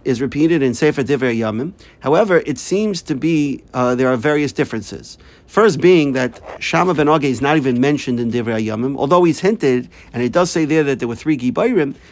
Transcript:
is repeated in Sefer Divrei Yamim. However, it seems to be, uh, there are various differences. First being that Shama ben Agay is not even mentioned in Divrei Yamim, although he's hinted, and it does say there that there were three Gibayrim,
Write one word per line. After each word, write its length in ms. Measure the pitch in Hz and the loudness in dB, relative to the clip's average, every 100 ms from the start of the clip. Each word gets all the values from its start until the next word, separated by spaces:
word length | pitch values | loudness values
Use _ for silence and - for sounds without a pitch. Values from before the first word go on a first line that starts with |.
is 180 | 147 120 | -4 -2
repeated 400 | 135 143 160 170 | -2 0 0 2
in 100 | 131 | 0
Sefer 300 | 120 151 143 | 2 0 0
Divrei 340 | 120 139 127 113 | -2 0 0 0
Yamim. 380 | 110 107 160 - - - | -2 -4 -6 -10 -20 -8
However, 420 | 131 165 214 180 - | 0 2 4 2 2
it 100 | 131 | -6
seems 460 | - 190 214 180 | -2 -2 -2 -4
to 120 | - | -6
be, 480 | 135 165 160 143 127 - | -4 0 0 0 -4 -8
uh, 200 | 127 123 | -2 0
there 140 | 123 127 | 2 2
are 80 | 127 | 2
various 340 | 143 147 143 | 0 0 0
differences. 680 | 131 139 113 - 64 - - - - _ | -2 -4 -4 -8 -14 -16 -20 -20 -20 _
First 320 | 196 220 139 | 2 2 4
being 360 | 180 175 143 | 4 6 4
that 260 | 131 123 - - - | 0 -2 -4 -18 -12
Shama 360 | - 165 180 | -4 0 0
ben 120 | 156 147 | 2 2
Agay 180 | 156 | 2
is 180 | 143 120 | 2 0
not 160 | 139 156 | 0 2
even 200 | 131 123 | 2 2
mentioned 400 | 139 143 135 120 | 2 0 -2 -4
in 120 | 117 | -2
Divrei 340 | 120 113 110 | -2 -2 -2
Yamim, 320 | 110 110 131 139 | -4 -4 -4 -2
although 280 | 139 175 | 2 4
he's 160 | 175 - | 4 2
hinted, 500 | 185 226 139 123 - - - | 0 0 0 0 -2 -18 -12
and 80 | 117 | -4
it 100 | 123 | -2
does 180 | 170 180 | 0 0
say 140 | 170 | 0
there 180 | 147 156 | 0 0
that 160 | 139 123 | 0 -2
there 60 | 120 | -4
were 80 | |
three 220 | 117 156 156 | -6 -4 -2
Gibayrim, 600 | 123 113 240 214 143 - - | -2 0 0 0 0 -4 -18